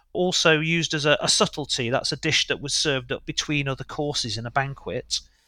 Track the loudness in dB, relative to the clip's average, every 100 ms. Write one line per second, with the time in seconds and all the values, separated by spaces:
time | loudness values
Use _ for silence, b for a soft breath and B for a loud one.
0 | b -2 0 4 4 4 4 0 0 0
1 | 2 2 4 4 2 0 -4 -2 0 0
2 | -2 -2 0 0 0 -4 -2 0 2 0
3 | -2 -6 -6 -4 -2 0 0 -4 -6 -4
4 | -2 -2 -4 -4 -2 -2 -2 -4 -8 -8
5 | -4 -6 -6 b